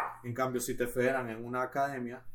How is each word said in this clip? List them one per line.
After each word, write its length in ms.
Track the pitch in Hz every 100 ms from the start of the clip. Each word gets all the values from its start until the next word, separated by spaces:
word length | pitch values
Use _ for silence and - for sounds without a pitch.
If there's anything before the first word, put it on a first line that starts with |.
| - -
En 100 | 120 120
cambio, 260 | 127 123
si 160 | 127 120
te 80 | 120
federan 440 | 127 127 131 120
en 120 | 110
una 200 | 120 127
academia, 600 | 127 139 139 135 120 123 -